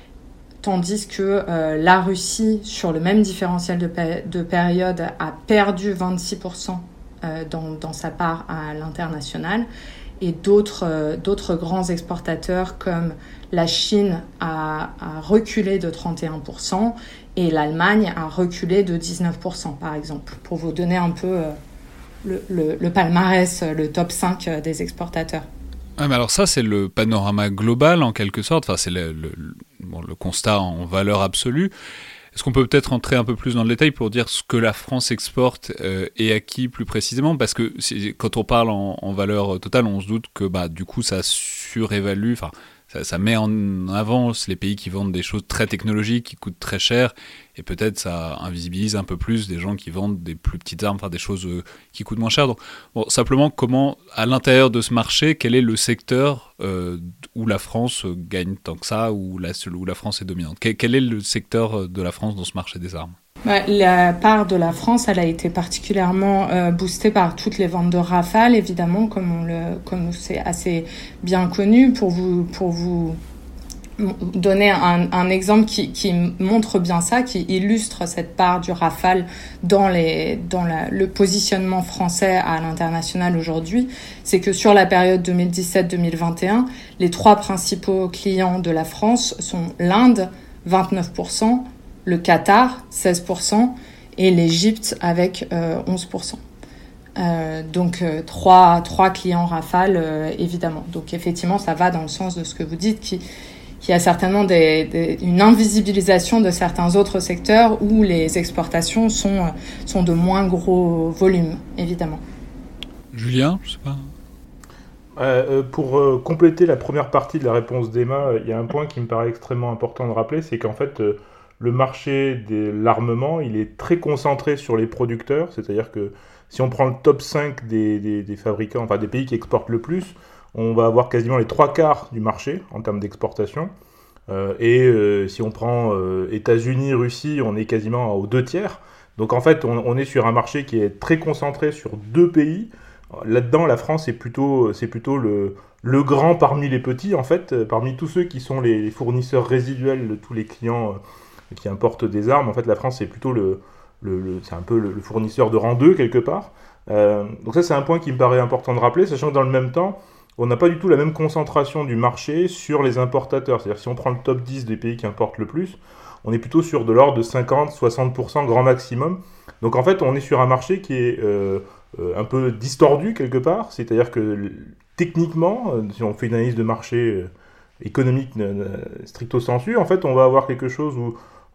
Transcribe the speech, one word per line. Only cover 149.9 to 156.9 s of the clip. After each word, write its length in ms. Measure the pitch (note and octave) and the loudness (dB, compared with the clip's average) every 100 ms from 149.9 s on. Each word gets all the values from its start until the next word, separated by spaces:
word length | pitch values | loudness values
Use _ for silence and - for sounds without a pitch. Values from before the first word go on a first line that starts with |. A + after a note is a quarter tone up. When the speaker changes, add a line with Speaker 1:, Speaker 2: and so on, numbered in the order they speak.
| C3 A2 | -2 -4
Speaker 3:
de 60 | G#2+ | -8
tous 180 | - | -8
les 100 | A2+ | -8
clients, 460 | G#2+ - A#2 A#2 G#2+ | -8 -6 -4 -2 -4
euh, 40 | F#2+ - - - - _ - | -8 -16 -20 -20 -20 _ -12
qui 140 | G#2 | -8
importent 360 | G2 A2+ - A2 | -2 -2 0 -4
des 240 | G#2 G#2+ | -2 2
armes. 200 | C#3+ B2 | 2 0
En 40 | |
fait, 120 | A2+ A#2 | -2 -2
la 100 | G#2 | -2
France, 220 | C3 B2+ | -2 -6
c'est 80 | F#2+ | -10
plutôt 260 | - C3+ | -6 -4
le, 300 | A#2+ F#2+ F#2+ - - - _ | 0 -2 -4 -10 -20 -20 _
le, 180 | G2 F#2 | -6 -4
le, 200 | F#2+ F#2 | -4 -8
c'est 140 | - F2 | -10 -12
un 80 | |
peu 160 | F2+ A#2 | -2 0
le, 120 | G2+ | 0
le 80 | G2+ | -6
fournisseur 520 | - A2 A2 - A2 | -6 -4 -4 0 2
de 60 | A2 | 4
rang 180 | A2+ B2 | 2 6
deux, 180 | D3+ | 6
quelque 240 | F3+ A#2+ B2 | 6 4 2
part. 340 | A#2 F#3 - - - _ | 0 -4 -8 -20 -20 _
Euh, 340 | - | -2